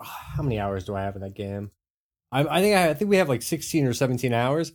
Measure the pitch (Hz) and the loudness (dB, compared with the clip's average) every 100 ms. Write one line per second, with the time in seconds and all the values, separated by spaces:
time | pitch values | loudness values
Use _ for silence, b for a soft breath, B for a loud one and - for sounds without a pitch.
0 | - - - - 147 110 101 98 90 101 | -14 -14 -8 -4 -2 0 -2 -2 -4 -4
1 | 98 98 98 98 101 101 98 _ _ _ | -4 -6 -10 -8 -8 -6 -8 _ _ _
2 | _ _ - 131 151 156 202 202 170 151 | _ _ -4 0 2 2 4 4 4 2
3 | 208 196 170 120 - 156 - 165 135 113 | 2 4 4 0 -2 -6 -2 0 2 2
4 | 131 123 131 117 123 147 165 | 0 0 0 2 2 0 -2